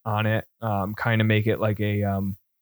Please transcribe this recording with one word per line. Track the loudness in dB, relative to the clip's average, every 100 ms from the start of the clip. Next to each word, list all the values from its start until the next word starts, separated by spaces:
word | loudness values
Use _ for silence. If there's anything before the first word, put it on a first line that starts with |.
| -4
on | 0 0
it. | 0 -4 _
Um, | -4 -2 -4 -4
kinda | 0 2
make | 4 4 2
it | 0
like | 0 0
a, | -2 0
um, | 0 -2 -4 -8 _ _